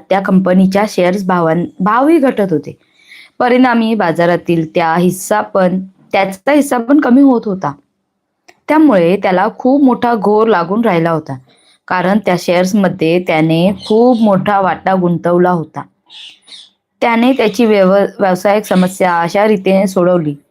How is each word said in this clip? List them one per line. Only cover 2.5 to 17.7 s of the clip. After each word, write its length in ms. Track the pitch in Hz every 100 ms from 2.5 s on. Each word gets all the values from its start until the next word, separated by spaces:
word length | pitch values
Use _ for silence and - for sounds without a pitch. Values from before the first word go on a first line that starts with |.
होते. 260 | 151 - - _ _ _ - - -
परिणामी 560 | 247 247 254 233 220 220
बाजारातील 800 | 175 160 170 170 170 165 160 175
त्या 200 | 165 170
हिस्सा 460 | 180 180 - 214
पण, 380 | 214 196 185 185 190 _ _
त्याचा 400 | 196 190 190 -
हिस्सा 260 | 294 285 247
पण 220 | 233 294
कमी 220 | 269 247
होत 200 | 277 240 220
होता. 280 | 190 156 - _ _ _ _ _ _ _ _ -
त्यामुळे 500 | 302 311 202 170 196
त्याला 300 | 196 180 208 220
खूप 260 | 254 285
मोठा 320 | 269 233 240 233
घोर 320 | 190 214 226
लागून 340 | 190 170 208 226
राहिला 260 | 170 165
होता, 260 | 160 156 135 - _ _ _ -
कारण 300 | 185 180 208 202
त्या 100 | 175
शेअर्समध्ये 800 | - 175 185 208 185 - 160 175
त्याने 520 | 185 160 160 160 185 190 -
खूप 340 | 214 247 233
मोठा 380 | 220 190 196 196
वाटा 360 | 185 190 185 190
गुंतवला 480 | 175 165 175 175 180
होता. 320 | 175 151 143 - _ _ - - - _ - - _ _ -
त्याने 300 | 240 226 247
त्याची 340 | 269 220 -
व्यव-, 400 | 226